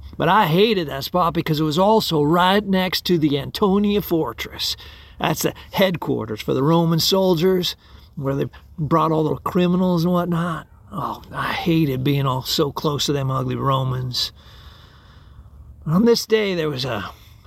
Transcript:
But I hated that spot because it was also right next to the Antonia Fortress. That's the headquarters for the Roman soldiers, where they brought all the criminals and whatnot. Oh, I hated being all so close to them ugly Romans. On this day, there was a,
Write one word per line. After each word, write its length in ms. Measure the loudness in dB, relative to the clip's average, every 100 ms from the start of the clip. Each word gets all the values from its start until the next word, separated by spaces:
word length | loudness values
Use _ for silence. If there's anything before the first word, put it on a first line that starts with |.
| -12 -2
But 100 | 2
I 180 | 4 4
hated 420 | 4 4 2 -2
that 160 | -6
spot 300 | -4 0 0
because 260 | 0 -2 0
it 40 |
was 140 | 0 2
also 420 | 4 2 2 0
right 460 | 2 4 4 2 2
next 380 | 0 0 -2
to 120 | 0 2
the 220 | 2 0
Antonia 640 | -4 0 2 4 2 0
Fortress. 760 | 0 -2 -2 -6 -10 -8 -8 -8 -12 -20 -20 -4
That's 220 | -2 0
the 120 | -4 -6 -6
headquarters 720 | 0 0 0 -4 -4 -4 -6
for 120 | -4
the 120 | 0
Roman 340 | 2 2 2 0
soldiers, 800 | 0 2 2 2 2 0 -2 -8 -16 -20 -20 -8
where 180 | -4
they 120 | -2 -4 -8 -16 -6
brought 360 | 0 2 2
all 100 | 0
the 140 | 0 -2
criminals 640 | -2 0 2 2 2 2
and 100 | 2
whatnot. 540 | 0 0 -2 -4 -6 -12 -20 -14
Oh, 320 | -8 -8 -8 -12
I 220 | -8 -6
hated 500 | -4 0 2 2 0
being 240 | 0 0 0
all 160 | -2
so 300 | -4 -2 -2
close 340 | -2 -4 -2 -2
to 60 |
them 180 | -2 -2
ugly 240 | -2 -2
Romans. 800 | -2 0 0 0 -4 -4 -4 -6 -8 -20 -20 -20 -20 -20 -20 -20 -20 -20 -20 -20 -20 -20 -12 -2
On 200 | 2 4
this 200 | 4 2
day, 300 | 0 0 -2
there 120 | -2
was 160 | -2
a, 280 | -4 -4 -6 -12 -20 -20